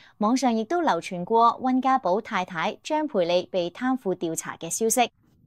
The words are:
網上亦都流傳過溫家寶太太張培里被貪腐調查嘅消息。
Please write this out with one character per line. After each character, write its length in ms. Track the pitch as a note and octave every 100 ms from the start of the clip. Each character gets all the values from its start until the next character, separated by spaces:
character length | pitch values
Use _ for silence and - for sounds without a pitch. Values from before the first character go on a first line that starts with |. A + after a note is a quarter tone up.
| - -
網 180 | G#3 B3+
上 180 | B3+
亦 120 | A3+ A3
都 160 | F4
流 180 | D4+ E3
傳 240 | - F3+
過 340 | F3 A3+ A#3 -
溫 180 | B3+ B3+
家 180 | C4 C4
寶 220 | F3+ F#3+
太 240 | - G3+
太 340 | F#3 F3 F3+ -
張 240 | - D4+ D4+
培 160 | G#3
里 240 | E3+ F3+ F3
被 200 | F#3 F3
貪 260 | - D#3 D#3+
腐 180 | F#3+
調 220 | F3+ E3 D#3+
查 220 | D3+ -
嘅 120 | E3
消 200 | - A3+
息。 200 | A#3+ A#3 - _ _